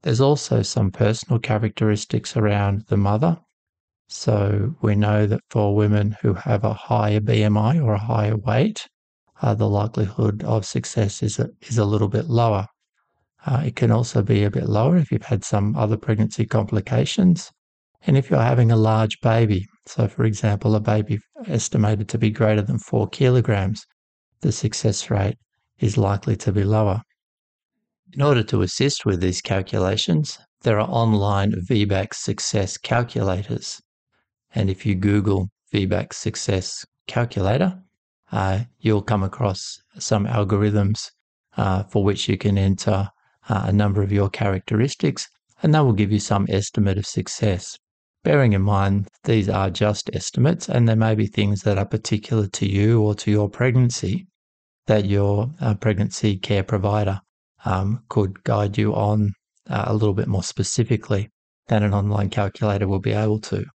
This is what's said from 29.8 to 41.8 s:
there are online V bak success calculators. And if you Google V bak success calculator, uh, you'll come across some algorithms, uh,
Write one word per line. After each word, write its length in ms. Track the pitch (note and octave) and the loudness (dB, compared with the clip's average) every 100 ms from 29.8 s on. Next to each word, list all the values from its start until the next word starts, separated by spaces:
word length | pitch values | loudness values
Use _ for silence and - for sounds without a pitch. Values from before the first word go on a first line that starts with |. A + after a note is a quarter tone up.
| F#2 G2+ - D#3 D3 - _ _ | 0 0 0 0 0 -10 _ _
there 160 | - G#2+ | 0 0
are 100 | A#2 | 0
online 680 | B2 A2+ G#2+ G2+ G2 G2+ F#2 F2+ | 0 2 2 2 2 0 -2 0
V 180 | A#2 | 0
bak 300 | G#2 G2 G2 | 2 0 -2
success 600 | - - G#2+ - A2 F#2+ - | -8 -6 -6 -2 -2 -2 -6
calculators. 1040 | - A#2 A#2+ A#2 G2+ F#2 - - - - _ _ _ _ _ _ _ | -2 -2 -2 -2 -2 -2 -4 -8 -10 -16 _ _ _ _ _ _ _
And 140 | A#2 G2 | -2 -2
if 160 | F#2 | -2
you 100 | - | -2
Google 540 | F#2 G2+ G#2 G2+ G2 F#2+ _ _ | 0 2 2 2 -2 -2 _ _
V 160 | G#2 G2 | -2 0
bak 260 | G2 G#2+ | -2 -4
success 720 | - - - - F#2+ F#2 - - _ - | -8 -8 -6 -4 -2 -4 -12 -18 _ -6
calculator, 720 | - A#2+ - F#2 B2 F#3 F#3 _ _ _ _ _ | -4 -2 -2 0 2 0 -2 _ _ _ _ _
uh, 320 | - F#2+ G2 A#2 _ | -2 0 -2 -4 _
you'll 240 | A2 G#2 | 0 0
come 200 | G2+ G#2+ | 2 -2
across 580 | F#2+ - A2 F#2+ - - _ - | -2 -2 -4 -4 -10 -18 _ -14
some 280 | - A2 G#2 | -2 -2 0
algorithms, 840 | A#2+ G2 G2+ G#2 G#2 G2 G#2+ - _ _ _ _ - | 0 0 2 2 2 0 -2 -6 _ _ _ _ -4
uh, 280 | G2+ F#2+ | 0 0